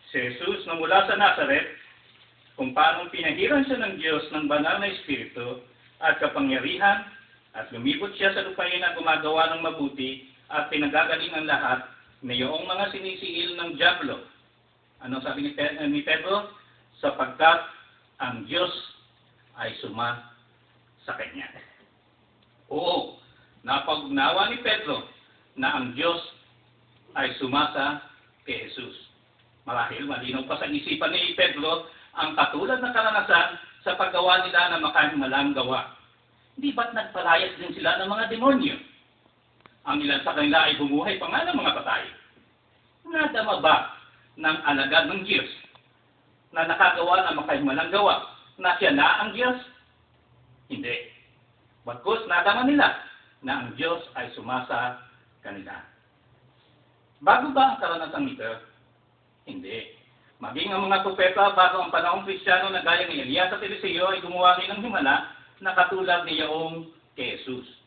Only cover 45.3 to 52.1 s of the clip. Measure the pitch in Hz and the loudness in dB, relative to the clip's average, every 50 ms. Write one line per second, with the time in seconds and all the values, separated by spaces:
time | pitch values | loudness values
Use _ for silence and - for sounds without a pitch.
45.3 | - - - - - - - - _ - _ _ _ _ _ _ _ _ _ _ | 0 0 0 -4 -12 -18 -20 -20 _ -20 _ _ _ _ _ _ _ _ _ _
46.3 | _ _ _ _ - 165 165 160 160 - - - - 175 170 175 175 - - - | _ _ _ _ -2 -2 0 0 2 4 4 4 4 2 2 4 4 4 4 2
47.3 | 156 147 - - 151 139 147 139 135 151 165 170 190 202 208 185 - - - - | -2 -4 -2 -2 -2 0 0 0 0 0 -2 0 2 4 4 4 4 2 -2 -10
48.3 | - - - - _ - 185 180 - - 202 - 277 277 277 - - - 208 220 | -18 -20 -20 -20 _ -2 0 0 0 4 4 4 4 6 6 4 4 4 0 -4
49.3 | 190 226 247 254 247 - - - - _ _ _ _ _ _ _ _ _ _ _ | -2 0 0 0 0 -2 -8 -18 -20 _ _ _ _ _ _ _ _ _ _ _
50.3 | _ _ _ _ _ _ _ _ 135 101 - - - - - - - - _ _ | _ _ _ _ _ _ _ _ -10 -10 -6 -8 -8 -8 -10 -14 -20 -20 _ _
51.3 | _ _ _ _ _ _ _ _ _ _ _ 120 120 - - 190 | _ _ _ _ _ _ _ _ _ _ _ -12 -12 -4 0 0